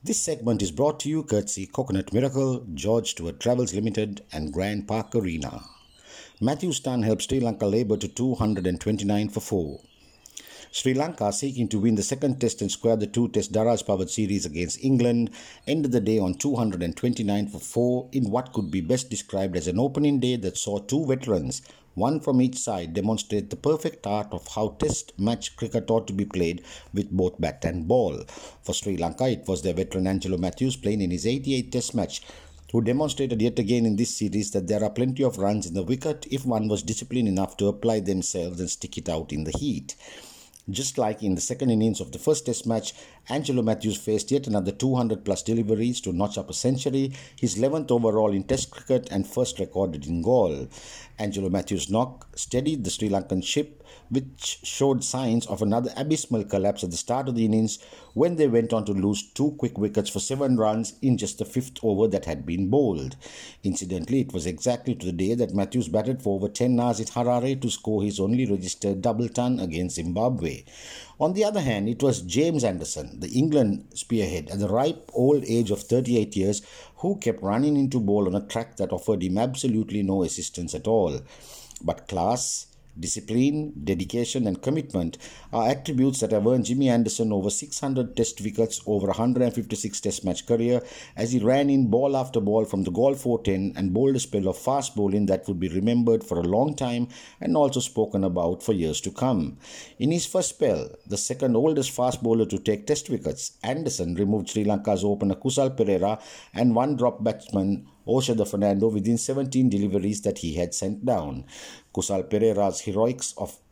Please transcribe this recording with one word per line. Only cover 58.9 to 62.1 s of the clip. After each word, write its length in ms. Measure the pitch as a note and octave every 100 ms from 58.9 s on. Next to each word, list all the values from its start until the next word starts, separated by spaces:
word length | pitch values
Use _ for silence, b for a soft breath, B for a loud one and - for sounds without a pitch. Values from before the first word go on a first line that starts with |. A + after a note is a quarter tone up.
lose 400 | G2 G2 G2+ -
two 180 | - C#3+
quick 260 | C#3+ - -
wickets 320 | G#2 G#2 G#2
for 100 | G2+
seven 380 | - C3+ C#3 B2
runs 380 | A2 A2 A2+ -
in 160 | C3+ A#2+
just 200 | G2+ -
the 80 | G#2+
fifth 320 | - B2+ -
over 240 | A2+ G2
that 180 | A2